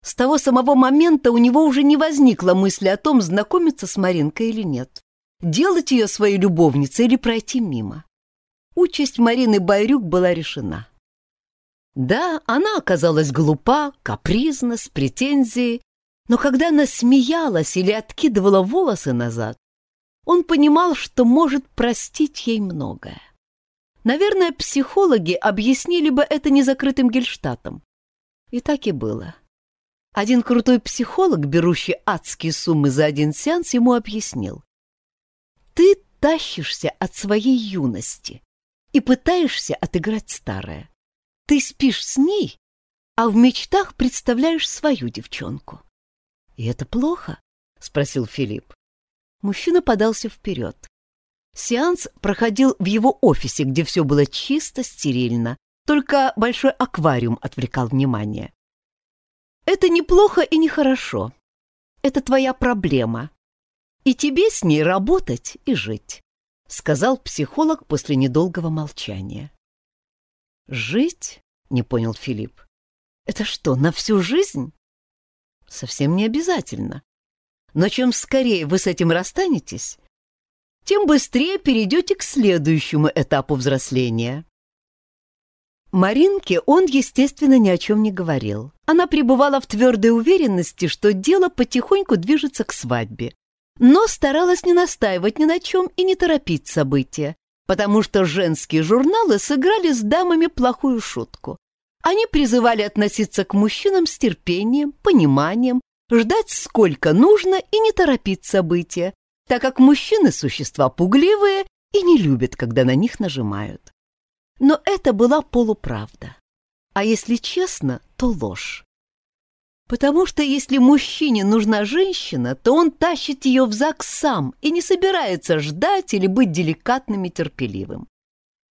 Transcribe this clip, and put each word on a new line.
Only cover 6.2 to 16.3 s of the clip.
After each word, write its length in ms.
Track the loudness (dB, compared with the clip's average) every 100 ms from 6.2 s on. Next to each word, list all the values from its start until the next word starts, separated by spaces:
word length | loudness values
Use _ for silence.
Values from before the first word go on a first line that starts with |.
| 0 2
любовницей 680 | 2 4 2 2 -2 0
или 100 | 2
пройти 440 | 2 0 -4 -4 -4
мимо. 460 | -4 -4 -8 -10 _ _ _ _ _ _ _
Участь 440 | -2 0 0 -4 0
Марины 400 | 0 2 2 2
Байрюк 440 | 2 0 2 0
была 300 | 0 0 0
решена. 540 | -2 -6 -10 -8 -10 -14 _ _ _ _ _ _ _ _ _ _
Да, 460 | -8 -2 -2 -2 -4
она 320 | -4 -2 -2 -4
оказалась 540 | -2 0 2 0 0
глупа, 600 | 0 0 0 0 0 -2 _
капризна, 760 | -12 -8 -2 -2 -2 -2 -4 -6
с 100 | -8
претензией, 960 | -4 -4 -2 -2 0 0 -2 -2 -4 _ _ _ _
но 100 | -2